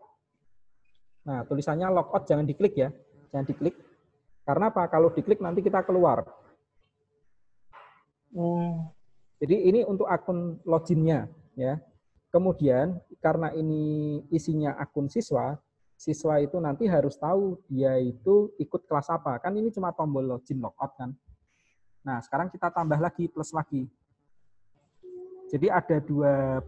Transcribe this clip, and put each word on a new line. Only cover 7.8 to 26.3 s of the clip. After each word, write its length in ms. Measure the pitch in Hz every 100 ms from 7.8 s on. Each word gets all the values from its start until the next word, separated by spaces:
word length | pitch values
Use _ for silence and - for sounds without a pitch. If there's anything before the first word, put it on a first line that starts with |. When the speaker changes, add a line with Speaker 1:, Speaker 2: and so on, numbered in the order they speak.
| - _ _ _ _
Speaker 2:
Hmm. 560 | 175 170 170 170 165 160 - - - _ -
Speaker 1:
Jadi 140 | 143 202 185
ini 100 | 220
untuk 240 | 208 196 208
akun 520 | 175 - 175 175 160
loginnya 640 | - 165 165 160 160 147 110 - - 139
ya. 240 | 127 151 - _ _ _ _
Kemudian 720 | 170 185 165 143 127 165 175 - -
karena 300 | 160 165 160 160
ini 640 | 156 156 151 151 151 147 143
isinya 480 | 160 165 156 147 -
akun 320 | 139 - 143
siswa, 480 | 233 220 139 117 151 _ _ _ _
siswa 400 | - 151 160 151
itu 240 | 143 180
nanti 240 | 151 143 220
harus 320 | 165 139 -
tahu 400 | 151 190 196 175 -
dia 320 | 135 135 131
itu 560 | 127 120 185 202 208 -
ikut 240 | 143 - -
kelas 240 | 147 139
apa. 320 | 165 - -
Kan 160 | 175 208
ini 160 | 226
cuma 160 | 214 180
tombol 340 | - 156 135
login 380 | 131 123 - 135
logout 320 | 117 - 135
kan. 180 | - 127 143 _ - _ _ _ _ _ _ 135
Nah, 180 | 120
sekarang 240 | - 139 180
kita 180 | 185 170
tambah 300 | 175 160 147
lagi, 260 | 170 175 170
plus 240 | 156 156
lagi. 380 | 160 147 139 127 _ _ _ _ _ _ _ _ _ _ _ - - - - -
Jadi 160 | 139 180
ada 320 | 180 - 151
dua 640 | 147 143 143